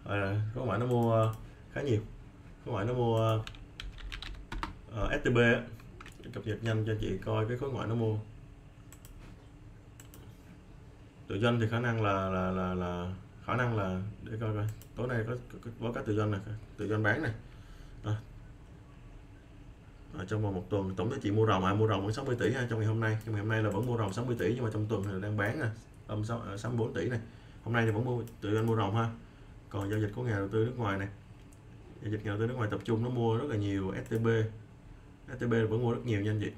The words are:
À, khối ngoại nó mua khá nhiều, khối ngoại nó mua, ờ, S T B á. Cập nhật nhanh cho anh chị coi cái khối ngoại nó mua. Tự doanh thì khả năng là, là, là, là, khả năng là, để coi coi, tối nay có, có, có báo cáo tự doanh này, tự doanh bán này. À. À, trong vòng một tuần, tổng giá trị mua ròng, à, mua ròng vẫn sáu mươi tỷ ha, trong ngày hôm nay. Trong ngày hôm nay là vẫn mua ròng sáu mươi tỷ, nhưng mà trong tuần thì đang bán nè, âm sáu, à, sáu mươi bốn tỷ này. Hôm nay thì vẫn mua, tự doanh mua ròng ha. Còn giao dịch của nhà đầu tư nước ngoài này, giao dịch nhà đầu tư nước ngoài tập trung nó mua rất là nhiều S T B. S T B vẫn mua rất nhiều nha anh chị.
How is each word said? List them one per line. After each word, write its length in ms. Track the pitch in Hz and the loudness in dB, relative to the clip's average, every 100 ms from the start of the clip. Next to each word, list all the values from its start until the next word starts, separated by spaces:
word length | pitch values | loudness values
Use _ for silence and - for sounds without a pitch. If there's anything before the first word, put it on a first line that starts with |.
À, 380 | - 101 98 104 107 | -2 0 2 2 0
khối 120 | 123 127 | -2 0
ngoại 120 | 110 | 2
nó 80 | 123 | 4
mua 460 | 120 117 113 110 110 - - - | 4 6 6 4 2 -12 -16 -8
khá 100 | 131 | -4
nhiều, 180 | 143 107 - - - - - - | 2 2 2 -12 -16 -18 -18 -12
khối 80 | - | -4
ngoại 140 | 107 110 | 0 0
nó 60 | |
mua, 480 | 127 117 113 113 110 110 - - - - - - - - - - - - - - | 2 4 6 6 4 0 -10 -14 -12 -12 -10 -10 -10 -10 -12 -8 -6 -6 -8 -10
ờ, 180 | 110 104 - | -2 0 2
S 20 | 127 | 4
T 60 | |
B 40 | 120 | 6
á. 240 | 117 120 - - - - - - - | 6 6 0 -12 -16 -16 -16 -14 -10
Cập 140 | - 110 | -6 -4
nhật 180 | 104 | -2
nhanh 200 | 113 110 107 | 2 2 2
cho 60 | |
anh 60 | 104 | 0
chị 180 | 95 95 | 0 -2
coi 220 | 110 110 110 | 0 0 0
cái 100 | 123 | -2
khối 140 | 139 | -2
ngoại 180 | 120 107 | -2 0
nó 60 | |
mua. 220 | 117 113 107 107 - - - - - - - - - - - - - - - - - - - - - - - - - - - - - - | 2 2 0 -4 -16 -18 -18 -20 -20 -18 -18 -18 -16 -16 -18 -18 -18 -18 -18 -20 -18 -18 -18 -18 -18 -18 -20 -18 -18 -18 -20 -20 -18 -6
Tự 120 | 101 | 2
doanh 220 | 117 120 | 4 4
thì 80 | 110 | 2
khả 120 | 117 | 2
năng 220 | 120 113 | 2 2
là, 280 | 104 98 95 | 4 4 2
là, 200 | 92 92 | 2 2
là, 240 | 92 92 | 2 0
là, 380 | 90 90 87 90 95 - - | 0 0 -2 -4 -6 -12 -12
khả 120 | - 117 | -2 0
năng 200 | 123 110 | 2 2
là, 240 | 95 92 104 - | 0 0 -4 -8
để 100 | - 113 | -8 -4
coi 140 | 110 | -2
coi, 100 | 104 107 - - - | 0 -2 -4 -10 -4
tối 120 | 127 | -2
nay 160 | 120 113 | 0 -2
có, 100 | 120 - | -4 -8
có, 60 | - | -14
có 60 | 117 113 | -12 -6
báo 120 | 117 | -4
cáo 120 | 127 | -2
tự 120 | - 104 | 0 2
doanh 140 | 104 | 4
này, 100 | 98 107 107 - - | 0 -2 -8 -10 -6
tự 120 | 98 | 0
doanh 140 | 110 | 2
bán 200 | 107 131 | 4 4
này. 100 | 156 - - - - - - - | 0 -4 -10 -18 -16 -16 -16 -8
À. 120 | 110 110 - - - - - - - - - - - - - - - - - - - - | -2 -2 -4 -16 -16 -18 -18 -18 -18 -18 -18 -18 -18 -20 -18 -18 -18 -18 -20 -20 -12 -10
À, 60 | 92 | -2
trong 140 | 107 | 0
vòng 120 | 107 | 2
một 100 | 92 - | 0 0
tuần, 240 | 104 95 | 0 0
tổng 160 | 92 113 | 0 0
giá 60 | 135 | 0
trị 80 | 104 | 2
mua 160 | 104 110 | 6 6
ròng, 180 | 92 | 6
à, 100 | 92 | 6
mua 140 | 104 110 | 6 6
ròng 140 | 98 | 4
vẫn 100 | 98 | 2
sáu 120 | 107 | 0
mươi 120 | 135 120 | 0 2
tỷ 140 | 110 | 4
ha, 140 | 127 120 | 4 2
trong 80 | 113 | 2
ngày 100 | 110 | 4
hôm 120 | 113 | 4
nay. 180 | 110 110 | 4 2
Trong 100 | 113 | 0
ngày 80 | 104 | 0
hôm 80 | 107 | 2
nay 120 | 113 | 4
là 80 | 107 | 4
vẫn 160 | 98 123 | 2 2
mua 120 | 117 | 2
ròng 140 | 101 | 2
sáu 120 | 107 | 0
mươi 120 | 127 117 | 0 2
tỷ, 140 | 95 | 2
nhưng 100 | 127 | 2
mà 60 | 113 | 0
trong 140 | 107 107 | 0 0
tuần 160 | 107 | 0
thì 60 | 101 95 | 0 -2
đang 140 | 104 104 | 0 2
bán 240 | 104 113 | 2 2
nè, 60 | 110 107 - - - | -2 -2 -14 -18 -6
âm 180 | 107 | -4
sáu, 160 | 107 117 | -2 -2
à, 160 | 95 98 | -4 -4
sáu 140 | 117 | -2
mươi 80 | 120 | 0
bốn 160 | 110 | 0
tỷ 140 | 98 123 | 0 0
này. 120 | 120 - - - - | -2 -6 -16 -18 -10
Hôm 100 | 113 | 0
nay 120 | 117 113 | 2 4
thì 40 | |
vẫn 140 | 107 | 2
mua, 180 | 127 120 113 - | 0 -2 -4 -6
tự 140 | 101 | 0
doanh 120 | 110 113 | 2 4
mua 100 | 113 | 4
ròng 180 | 98 | 4
ha. 140 | 113 113 113 - - - - - | 4 2 -2 -14 -18 -18 -18 -8
Còn 220 | 104 101 | -4 0
giao 100 | 107 | 2
dịch 120 | 107 | 0
của 80 | 123 | 0
nhà 140 | 123 101 | 0 0
đầu 120 | 98 | 2
tư 160 | 110 | 2
nước 140 | 113 123 | 2 0
ngoài 200 | 107 98 | 0 0
này, 100 | 98 - - - - - - - - - | -2 -8 -18 -20 -20 -20 -20 -18 -18 -10
giao 80 | 104 | -4
dịch 140 | 104 | -2
nhà 60 | 107 | -2
đầu 80 | 104 | 0
tư 80 | 117 | 0
nước 80 | |
ngoài 140 | 127 104 | 0 -2
tập 100 | 98 | -2
trung 180 | - 113 | 2 2
nó 60 | 123 | 2
mua 280 | 123 117 113 | 2 4 2
rất 100 | - | 2
là 80 | 107 | 0
nhiều 380 | 101 98 95 98 - | 2 0 0 -2 -2
S 40 | |
T 100 | 113 | 2
B. 80 | 113 113 110 - - - - - - - - | 4 4 2 -4 -16 -20 -18 -18 -18 -20 -14
S 120 | 127 | -4
T 60 | 120 | 2
B 40 | |
vẫn 320 | 113 110 110 | 4 4 4
mua 100 | 120 | 2
rất 80 | 120 | 0
nhiều 160 | 120 104 | 0 2
nha 100 | 104 | 2
anh 100 | 110 | 0
chị. 100 | - | -2